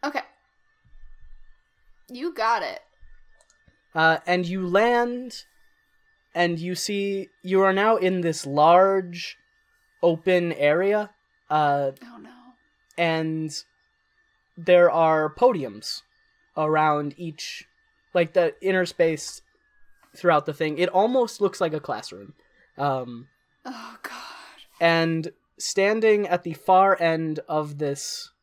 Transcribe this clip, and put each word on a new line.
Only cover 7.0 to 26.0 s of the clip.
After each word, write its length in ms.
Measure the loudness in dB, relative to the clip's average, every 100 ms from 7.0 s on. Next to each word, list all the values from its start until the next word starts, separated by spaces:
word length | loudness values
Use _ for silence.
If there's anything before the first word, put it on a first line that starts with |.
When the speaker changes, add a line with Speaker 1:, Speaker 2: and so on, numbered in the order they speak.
| -4 -4 -8 _
Speaker 2:
you 180 | -2 2
are 120 | 4
now 220 | 2 2 2
in 240 | 2 0
this 240 | -2 -4 -4
large, 920 | 4 6 8 6 2 -4 -12 -14 -16 _ _ _ _ _ _
open 500 | 0 0 0 0 0
area. 580 | 0 2 2 2 0 -4 _ _ _ _
Uh, 420 | 0 2 0 -2 -6
Speaker 1:
Oh, 140 | -20 -20
no. 120 | -20 -20 -20 _ _ _ _ -4
Speaker 2:
and 540 | -2 0 -2 -4 -6 -10 -16 _ _ _ _ _ _ _ _ -10
there 320 | 4 6 6
are 420 | 4 2 2 -2
podiums 680 | 2 0 2 -6 -10 -14 -14 _ _ _ _ _ -6
around 560 | 0 2 2 0 -4 -8
each, 480 | -12 -12 -14 -16 -20 _ _ _ _
like, 200 | -2 0
the 220 | 2 0 -2 -2
inner 200 | 0 -2
space 560 | 0 0 0 -8 -16 _ _ _ _ -20 -20 _ -4
throughout 300 | 2 2 0
the 80 |
thing. 240 | -6 -6 -2
It 120 | 0
almost 520 | 2 2 2 -2 -2
looks 180 | -4 -2
like 120 | -4
a 60 | -4
classroom. 540 | -8 -10 -10 -18 -20 -20 _ _ _ -6
Um, 500 | -4 -4 -6 -14 -20 _ _ _ -18
Speaker 1:
Oh, 320 | -16 -18 -18
God. 100 | -18 -18 -18 -20 -20 -20 -20 _
Speaker 2:
and 520 | 2 2 0 -2 -6 -14 _ _
standing 680 | -6 0 2 2